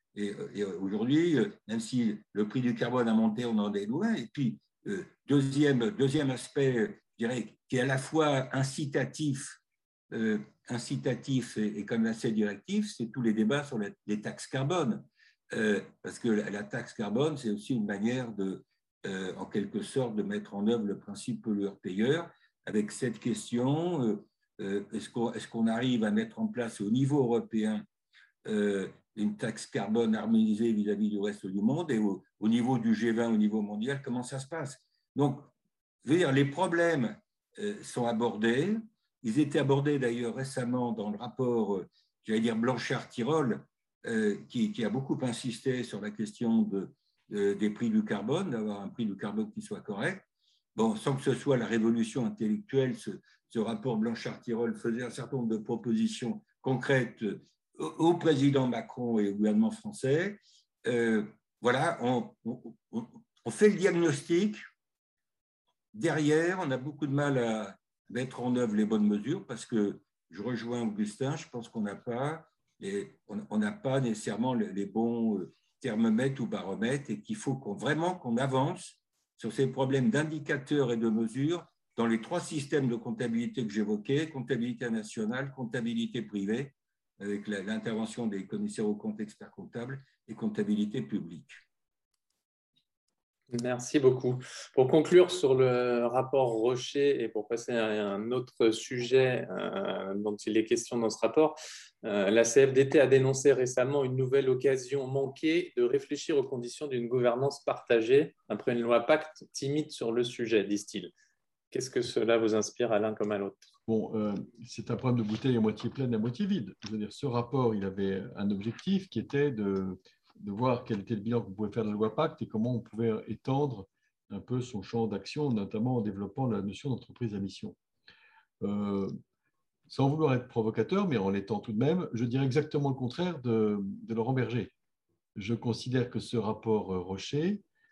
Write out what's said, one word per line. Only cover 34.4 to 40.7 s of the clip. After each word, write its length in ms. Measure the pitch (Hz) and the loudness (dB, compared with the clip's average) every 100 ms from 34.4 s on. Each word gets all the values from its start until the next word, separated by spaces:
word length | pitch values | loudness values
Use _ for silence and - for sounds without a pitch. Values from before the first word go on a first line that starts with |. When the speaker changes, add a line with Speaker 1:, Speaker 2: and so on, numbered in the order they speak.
| - | -8
Speaker 1:
passe ? 300 | 165 143 - _ _ _ | -8 -8 -12 _ _ _
Donc, 240 | 131 143 - - _ _ _ _ _ | 0 0 0 -10 _ _ _ _ _
je 80 | - | 0
veux 60 | 170 | 2
dire, 140 | 156 | 4
les 120 | 135 | 4
problèmes, 720 | 139 156 185 170 170 156 110 - _ _ _ - | 2 2 0 2 4 4 0 -4 _ _ _ -8
euh, 200 | 104 104 | -6 -6
sont 240 | - 127 120 | -6 -2 0
abordés. 720 | 110 117 104 113 123 180 220 - _ _ _ | 2 0 2 2 4 2 0 -4 _ _ _
Ils 160 | 120 123 | -2 2
étaient 220 | 139 156 | 2 2
abordés 400 | 135 139 143 143 | 4 4 4 2
d'ailleurs 340 | 123 120 117 | 0 0 -2
récemment 560 | 110 135 139 120 | -4 -6 -4 -2